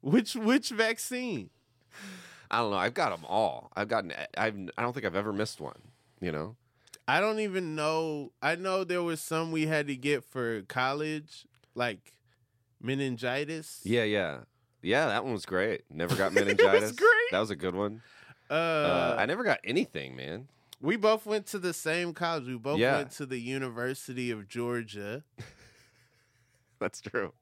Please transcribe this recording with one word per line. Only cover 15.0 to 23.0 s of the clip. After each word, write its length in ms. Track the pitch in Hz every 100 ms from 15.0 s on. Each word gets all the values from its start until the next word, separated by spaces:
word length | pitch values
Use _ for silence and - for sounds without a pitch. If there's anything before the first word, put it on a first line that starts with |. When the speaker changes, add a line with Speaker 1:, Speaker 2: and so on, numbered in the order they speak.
| 151
Speaker 2:
that 160 | 104
one 100 | 127
was 120 | 107 -
great. 380 | 90 107 98 _
Never 260 | 76 85 -
got 160 | 95
Speaker 1:
<laughs> 40 | 95
It 0 |
was 100 | 101
Speaker 2:
meningitis. 460 | - 466 440 -
Speaker 1:
great. 380 | 247 427 440 480
Speaker 2:
That 80 | 95
was 120 | 107
a 40 | 92
good 200 | 92 90
one. 260 | 104 110 - - - - _
Speaker 1:
Uh, 40 |
Speaker 2:
Uh, 640 | 151 165 160 147 90 85 -
I 60 | 110
never 180 | 190
got 160 | 226 131
anything, 520 | 95 143 - 78 67 64
man. 320 | 67 90 135 _ _ -
Speaker 1:
We 140 | 139 220
both 300 | 214 220 214
went 180 | 214 202
to 120 | 202
the 140 | 180
same 400 | 165 160 165 175
college. 340 | 156 170 165 123
We 80 | 123
both 240 | 127 156
Speaker 2:
Yeah. 180 | -
Speaker 1:
went 140 | 135